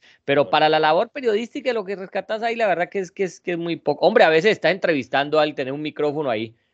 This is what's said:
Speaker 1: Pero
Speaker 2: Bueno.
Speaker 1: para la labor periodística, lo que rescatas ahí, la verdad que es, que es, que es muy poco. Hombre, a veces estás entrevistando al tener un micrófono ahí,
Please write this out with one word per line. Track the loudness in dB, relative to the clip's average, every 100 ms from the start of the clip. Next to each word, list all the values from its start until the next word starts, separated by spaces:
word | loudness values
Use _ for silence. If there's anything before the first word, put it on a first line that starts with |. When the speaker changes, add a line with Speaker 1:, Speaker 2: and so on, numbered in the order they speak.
| _ _
Speaker 1:
Pero | -2 0
Speaker 2:
Bueno. | 2
Speaker 1:
para | 2 2
la | 2
labor | 2 0 -2
periodística, | -4 -2 -2 -4 -8 -6
lo | -4
que | -6 -10
rescatas | -10 -10 -8 -6
ahí, | -6 -2
la | 0
verdad | 0 -2
que | -6
es, | -8
que | -6
es, | -6 -6
que | -8
es | -6
muy | -4 -6
poco. | -4 2 4
Hombre, | 6
a | 6
veces | 6 2
estás | 2 0
entrevistando | 0 0 -2 0 -2 0 0
al | 0 -2
tener | -6
un | -6
micrófono | -8 -4 -4 -2 -4
ahí, | -4 -6 -12 _